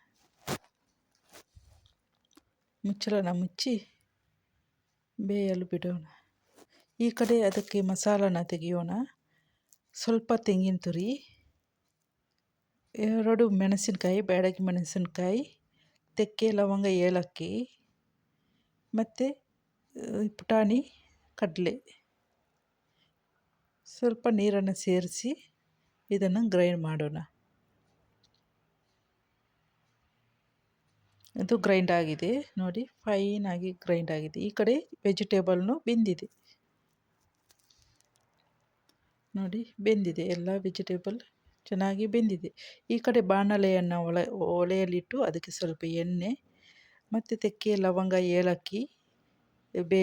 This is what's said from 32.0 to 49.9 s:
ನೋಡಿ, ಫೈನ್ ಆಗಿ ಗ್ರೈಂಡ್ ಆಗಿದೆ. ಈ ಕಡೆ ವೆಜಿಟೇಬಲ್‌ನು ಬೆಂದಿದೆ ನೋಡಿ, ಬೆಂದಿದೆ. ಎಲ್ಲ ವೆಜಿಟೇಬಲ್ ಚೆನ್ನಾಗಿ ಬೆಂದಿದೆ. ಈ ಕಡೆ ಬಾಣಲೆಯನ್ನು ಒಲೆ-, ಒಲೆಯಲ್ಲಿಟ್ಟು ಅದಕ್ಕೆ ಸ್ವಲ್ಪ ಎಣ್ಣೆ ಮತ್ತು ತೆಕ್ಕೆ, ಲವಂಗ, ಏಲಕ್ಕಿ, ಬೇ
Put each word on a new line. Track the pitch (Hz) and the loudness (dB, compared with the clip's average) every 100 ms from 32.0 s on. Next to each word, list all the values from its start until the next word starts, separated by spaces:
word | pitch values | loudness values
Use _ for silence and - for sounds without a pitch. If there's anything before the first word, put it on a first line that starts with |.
| 156 151 180 262 285 190 | 0 -2 -2 -4 -4 -6
ನೋಡಿ, | 185 185 262 _ | -6 -6 -10 _
ಫೈನ್ | 220 202 202 208 196 | -2 0 0 -2 -4
ಆಗಿ | 175 185 | -6 -6
ಗ್ರೈಂಡ್ | 180 - 170 165 | -6 -2 -2 0
ಆಗಿದೆ. | 156 156 - | -4 -6 -6
ಈ | 202 | -4
ಕಡೆ | - 208 277 - - | 0 2 2 -2 -4
ವೆಜಿಟೇಬಲ್‌ನು | 202 185 202 196 180 180 190 302 | -2 0 0 2 2 2 0 -2
ಬೆಂದಿದೆ | 233 233 208 165 - _ _ _ _ _ _ _ _ _ _ _ _ _ _ _ _ _ _ _ _ _ _ _ _ _ _ _ _ _ _ | 0 2 2 0 -8 _ _ _ _ _ _ _ _ _ _ _ _ _ _ _ _ _ _ _ _ _ _ _ _ _ _ _ _ _ _
ನೋಡಿ, | 196 190 220 233 - | -8 -6 -6 -8 -2
ಬೆಂದಿದೆ. | 202 208 180 160 180 | 2 2 0 -2 -2
ಎಲ್ಲ | 175 175 196 | -2 -2 -2
ವೆಜಿಟೇಬಲ್ | 190 185 190 180 196 233 - _ _ _ - | -4 -6 -4 -4 -4 -8 -12 _ _ _ -6
ಚೆನ್ನಾಗಿ | 190 196 196 214 | -2 -2 -2 -2
ಬೆಂದಿದೆ. | 233 220 175 190 - - - - | 2 2 0 -6 -14 -20 -14 -4
ಈ | 233 | -2
ಕಡೆ | 254 240 | 2 2
ಬಾಣಲೆಯನ್ನು | 185 196 202 208 196 185 175 175 | 4 2 2 2 4 2 2 -2
ಒಲೆ-, | 170 175 - 196 - | 0 0 -2 -2 0
ಒಲೆಯಲ್ಲಿಟ್ಟು | 175 175 190 180 175 - 269 | 2 2 2 0 -2 -4 -2
ಅದಕ್ಕೆ | 160 165 - | -2 -2 -8
ಸ್ವಲ್ಪ | - 170 160 165 | -6 -6 -4 -4
ಎಣ್ಣೆ | 165 175 180 190 277 _ _ _ _ _ _ _ | -4 -2 -2 -2 -6 _ _ _ _ _ _ _
ಮತ್ತು | 220 - 220 | -4 -4 -2
ತೆಕ್ಕೆ, | 208 208 214 202 | -2 -2 0 2
ಲವಂಗ, | 190 180 190 185 180 | 2 2 2 2 4
ಏಲಕ್ಕಿ, | 175 180 175 - 202 277 _ _ _ _ _ _ _ _ | 4 2 0 -4 -8 -8 _ _ _ _ _ _ _ _
ಬೇ | 180 170 | -6 2